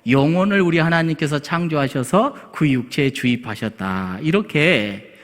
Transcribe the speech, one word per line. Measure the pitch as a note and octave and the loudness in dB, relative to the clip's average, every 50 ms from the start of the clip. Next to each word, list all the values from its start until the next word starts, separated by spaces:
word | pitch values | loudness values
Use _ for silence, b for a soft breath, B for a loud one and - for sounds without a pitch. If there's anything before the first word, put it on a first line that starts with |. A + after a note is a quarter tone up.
| B A2+ | B 2
영혼을 | B2+ C3+ C#3 D3+ E3 F3+ F#3 G3+ G3+ G3 | 4 4 4 4 2 2 2 2 2 2
우리 | F#3 F3 E3 E3+ | 2 2 2 2
하나님께서 | D#3+ E3 E3+ E3 E3 E3 D#3+ D3+ D#3+ C#3+ D3+ C#3+ | 2 2 2 2 2 0 -2 -2 -2 -2 -2 -4
창조하셔서 | C#3+ - - E3+ F3 E3 D#3 D3 C#3 C3 - C#3+ B2 - - G3 A#3 C#4+ - - - - | -4 -4 -4 -4 -2 -2 0 0 -2 0 -2 -4 -2 2 2 2 2 2 -2 -8 -18 -16
그 | - - D#3+ D3 | -4 0 0 2
육체에 | C3 B2+ A#2 - - - C#3+ C3+ | 2 0 -2 -4 -2 0 0 0
주입하셨다, | C3 - - B2 A#2+ A#2 - - G#2+ - - G#2+ G#2 - F#2+ F#2+ F#2 F#2 F#2+ F#2 F#2 F#2+ | -2 0 0 0 0 0 -2 -10 -8 -6 -6 -8 -6 -4 -4 -4 -2 -2 -4 -6 -6 -4
이렇게 | D3+ D#3 E3 G3+ G#3 - - D3+ D3 E3+ F3+ B2 G#2 G#2 G2 G2+ - B B B | -2 0 0 0 -2 0 0 2 2 4 2 2 0 -2 -6 -10 -14 B B B